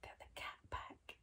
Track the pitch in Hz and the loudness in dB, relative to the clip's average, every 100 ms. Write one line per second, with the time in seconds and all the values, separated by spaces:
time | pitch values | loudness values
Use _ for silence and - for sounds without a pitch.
0 | - - - - - - - - - - | -4 -6 -6 0 0 0 2 2 4 -4
1 | - - | -6 -8